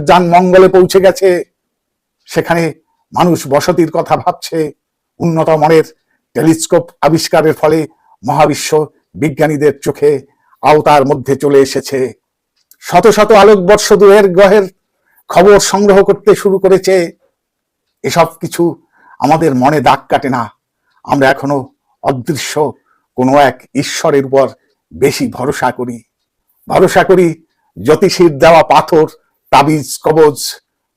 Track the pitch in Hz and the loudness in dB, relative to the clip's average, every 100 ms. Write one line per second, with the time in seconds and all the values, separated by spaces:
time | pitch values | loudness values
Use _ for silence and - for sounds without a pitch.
0 | 147 180 175 175 185 185 185 185 185 196 | 2 2 2 2 4 4 4 4 2 2
1 | 185 175 190 175 - _ _ _ _ _ | 2 2 0 -2 -6 _ _ _ _ _
2 | _ _ _ - - 170 165 - _ _ | _ _ _ -6 -2 -2 -4 -8 _ _
3 | _ 143 175 156 139 143 175 180 156 170 | _ -2 0 -2 -2 -2 0 0 -2 -2
4 | - 151 180 180 - 170 151 - _ _ | -4 -4 -4 -8 -8 -6 -6 -10 _ _
5 | _ - 170 160 156 156 151 160 151 _ | _ -8 -4 -2 0 0 2 2 0 _
6 | _ _ _ 117 156 160 - 175 - _ | _ _ _ -2 0 0 -2 -2 -4 _
7 | 143 160 - 165 156 139 156 160 151 _ | -2 -2 -2 0 0 0 -2 -2 -4 _
8 | _ _ 101 143 151 139 - 156 147 _ | _ _ -6 -2 -2 -2 -4 -4 -4 _
9 | _ 90 156 139 151 147 147 143 - - | _ -8 -6 -2 -4 0 -2 -2 -6 -2
10 | 143 139 - _ _ _ 131 151 151 147 | -2 -2 -6 _ _ _ 0 0 2 0
11 | 135 143 127 135 147 143 135 135 - 135 | 0 -4 -4 -4 0 2 0 -4 -8 -6
12 | 127 - _ _ _ _ _ _ - 175 | -6 -10 _ _ _ _ _ _ -4 0
13 | 214 208 214 214 202 208 180 208 - 202 | 2 2 2 4 6 4 2 0 2 4
14 | 202 202 202 175 196 208 190 - _ _ | 6 4 4 2 2 2 0 -8 _ _
15 | _ _ - - 196 202 - 190 202 190 | _ _ -4 2 4 4 2 0 2 2
16 | 196 180 - 180 202 190 190 185 190 190 | 2 0 0 0 0 0 0 0 0 -2
17 | 170 - _ _ _ _ _ _ _ _ | -2 -8 _ _ _ _ _ _ _ _
18 | - 170 160 - 165 - 170 160 _ _ | -4 -2 -2 -4 -10 -4 -4 -4 _ _
19 | _ - 139 160 165 127 131 151 135 135 | _ -6 -2 0 0 0 0 0 0 -2
20 | - 143 135 127 110 - _ _ _ _ | -2 -4 -4 -6 -8 -14 _ _ _ _
21 | - 139 135 143 139 143 127 _ _ _ | -6 -2 0 0 -4 -6 -8 _ _ _
22 | - 135 117 139 - 147 143 - _ _ | -6 -6 -6 -8 -8 -4 -6 -6 _ _
23 | _ - 127 143 139 - _ 131 139 - | _ -4 0 2 2 -2 _ -8 -8 -4
24 | 165 143 139 135 127 - _ _ _ 82 | -2 -2 0 0 -2 -4 _ _ _ -4
25 | - - 127 104 131 - 127 117 123 117 | -4 -4 -8 -6 -8 -6 -6 -6 -10 -12
26 | - _ _ _ _ _ - - 185 185 | -20 _ _ _ _ _ -6 -2 0 0
27 | 175 185 175 151 _ _ _ - 107 156 | 2 2 0 -4 _ _ _ -6 -2 0
28 | 185 - 175 139 160 165 151 147 - 165 | 0 2 0 2 4 4 4 0 2 0
29 | 156 - _ _ _ 135 139 156 131 - | 0 -4 _ _ _ 0 0 -2 -6 -6
30 | 165 156 151 143 - - _ _ _ | -2 2 2 0 -10 -14 _ _ _